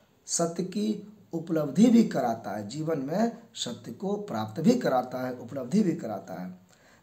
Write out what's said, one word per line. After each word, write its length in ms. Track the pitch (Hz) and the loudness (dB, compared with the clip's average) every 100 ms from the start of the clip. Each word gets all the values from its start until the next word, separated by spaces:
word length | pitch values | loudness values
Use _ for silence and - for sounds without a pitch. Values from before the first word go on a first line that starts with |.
| _ _ - | _ _ -6
सत्य 380 | - 170 170 | -2 -2 -2
की 500 | 180 208 214 190 - - - | -4 -2 -2 -4 -6 -20 -10
उपलब्धि 540 | 165 160 160 143 135 247 | -8 -2 -2 0 6 8
भी 160 | 226 | 8
कराता 480 | 180 156 123 113 - | 6 2 0 -2 -4
है, 160 | 104 101 | -6 -6
जीवन 320 | 143 156 156 | -6 -2 -2
में 380 | 135 175 233 - - - | -2 0 0 -2 -16 -10
सत्य 360 | - 113 - | -10 -8 -12
को 220 | 113 190 | -8 -4
प्राप्त 480 | - - 110 110 - | -4 -4 -6 -6 2
भी 140 | 156 127 | 4 4
कराता 520 | 143 131 120 127 127 | 4 0 0 -6 -6
है, 60 | |
उपलब्धि 500 | 127 123 139 123 180 | -8 -8 -8 -2 2
भी 120 | 190 147 | 2 0
कराता 380 | 117 101 - | -4 -8 -8
है। 260 | 90 90 90 _ _ _ _ | -12 -12 -14 _ _ _ _